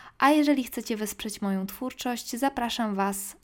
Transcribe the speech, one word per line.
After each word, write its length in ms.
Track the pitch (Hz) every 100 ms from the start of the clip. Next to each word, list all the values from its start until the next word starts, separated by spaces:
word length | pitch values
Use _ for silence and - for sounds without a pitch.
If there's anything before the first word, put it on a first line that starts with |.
| - -
A 120 | 277
jeżeli 340 | 302 294 269
chcecie 320 | 233 240 220 214
wesprzeć 460 | 214 - 214 -
moją 240 | 202 190 190
twórczość, 720 | - 254 - 247 233 - 233
zapraszam 580 | 277 269 233 - 214
Was 420 | 196 196 196 - -